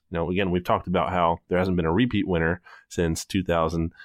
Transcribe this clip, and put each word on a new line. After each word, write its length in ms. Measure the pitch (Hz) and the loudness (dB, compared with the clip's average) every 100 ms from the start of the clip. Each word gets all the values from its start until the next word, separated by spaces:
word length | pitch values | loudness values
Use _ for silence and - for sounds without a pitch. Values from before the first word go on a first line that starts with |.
| - | -8
Now, 180 | 85 82 | -4 -2
again, 220 | 92 98 | 0 0
we've 120 | 90 | 0
talked 240 | 87 104 90 | 0 -2 0
about 220 | 90 85 | 0 0
how 280 | 90 85 85 - | 2 2 0 -2
there 80 | 90 | 0
hasn't 160 | 95 87 | 0 0
been 80 | 80 | 0
a 60 | |
repeat 360 | 90 127 107 92 | 2 2 0 0
winner 340 | 85 82 90 - - - | 0 0 -2 -6 -20 -12
since 340 | - 82 82 - | -2 0 -2 -4
two 180 | 98 | -4
thousand 480 | 90 85 80 82 82 - | 0 0 2 0 -4 -6